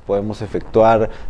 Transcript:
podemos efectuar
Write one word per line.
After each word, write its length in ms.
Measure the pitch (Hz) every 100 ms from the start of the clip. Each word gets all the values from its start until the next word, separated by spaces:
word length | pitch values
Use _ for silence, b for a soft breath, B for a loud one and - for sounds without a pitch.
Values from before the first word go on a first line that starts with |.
| -
podemos 360 | 101 107 104
efectuar 680 | 107 90 - 110 110 113 107 B B